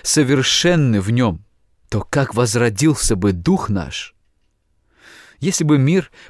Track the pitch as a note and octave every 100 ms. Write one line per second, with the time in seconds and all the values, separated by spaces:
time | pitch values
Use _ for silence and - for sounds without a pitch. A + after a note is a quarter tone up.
0 | - D#3 C3 C#3 C3 - E3 F3 C3+ G#2+
1 | F#2+ A#2+ A#2 D#2+ - _ _ _ _ G#2
2 | - D3 C3+ A#2+ B2 A2+ A#2+ G2 D#3 -
3 | - G2 G2+ F2 A#2+ F#3+ - G2 C#2+ -
4 | - _ _ _ _ _ _ _ _ _
5 | - - - _ F#3 - D#3 D3 C3+ F#3
6 | - -